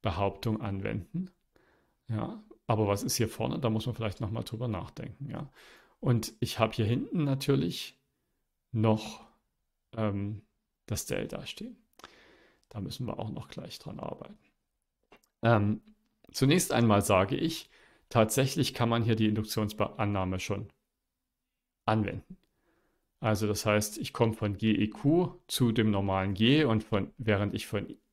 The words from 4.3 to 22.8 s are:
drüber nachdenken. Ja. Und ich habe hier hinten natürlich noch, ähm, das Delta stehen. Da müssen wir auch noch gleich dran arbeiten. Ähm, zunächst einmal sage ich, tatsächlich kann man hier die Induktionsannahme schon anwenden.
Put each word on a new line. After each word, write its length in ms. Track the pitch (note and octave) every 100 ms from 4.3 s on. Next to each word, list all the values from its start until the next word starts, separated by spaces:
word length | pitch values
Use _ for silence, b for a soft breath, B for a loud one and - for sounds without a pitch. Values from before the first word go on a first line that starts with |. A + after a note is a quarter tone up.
| A2+
drüber 240 | A2+ A2+ B2
nachdenken. 600 | G2 F2 - - G2+ C#3+
Ja. 200 | D3+ C#3+ B B B B B
Und 340 | - A#2 - -
ich 180 | - -
habe 140 | A2
hier 120 | -
hinten 400 | G#2+ A#2+ G#4 C4+
natürlich 760 | C#3+ C3+ - C#3 D#3+ - - _ _ _ _ _ _ _ _
noch, 520 | A2+ A2 G#2+ - - - _ _ _ _ _ _ A2+
ähm, 460 | G#2+ G2+ G2+ G#2+ _ _ _ _ -
das 200 | G2+ -
Delta 400 | - - - -
stehen. 300 | - A#3 A#3+ _ _ B B B B B B _
Da 120 | A2+
müssen 260 | G2 - B2
wir 120 | -
auch 120 | G#2+
noch 180 | - -
gleich 300 | - - -
dran 220 | - -
arbeiten. 380 | - - - - _ _ _ _ _ _ _ - _ _
Ähm, 380 | A#2 A2+ G#2 G#2+ - - _ _ -
zunächst 400 | - C3+ E3 -
einmal 300 | A#2+ A#2 G2+
sage 340 | G2+ G2 G2 -
ich, 340 | E3 - - b b b b
tatsächlich 680 | A#2+ A2 - C3+ E3 C3
kann 140 | - A#2
man 140 | A#2
hier 140 | A2+ A2
die 120 | G#2+
Induktionsannahme 1120 | G#2+ G#2+ - G#2+ - G#2 - G#2 G2+ F#2 F#2
schon 280 | - G2 G2+ _ _ _ _ _ _ _ _ _ _ _
anwenden. 520 | - A2 G2 - - - _ _ _ _